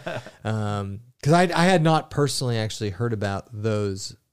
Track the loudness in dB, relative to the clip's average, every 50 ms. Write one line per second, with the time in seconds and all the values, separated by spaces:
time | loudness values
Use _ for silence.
0 | -8 -10 -10 -10 -12 -14 -14 -8 -6 -4 -2 -2 -2 -2 -4 -4 -6 -8 -10 -12
1 | -16 -20 _ _ 2 4 4 6 4 4 4 4 4 4 4 4 4 4 2 2
2 | 0 -2 -2 0 0 0 0 -2 -2 -2 0 0 -2 -4 -4 -4 -6 -4 -4 -2
3 | -2 -2 -2 -2 -2 -2 -2 -4 -6 -10 -8 -4 -2 0 0 0 0 -2 -4 -6
4 | -10 -12 -14 -18 _ _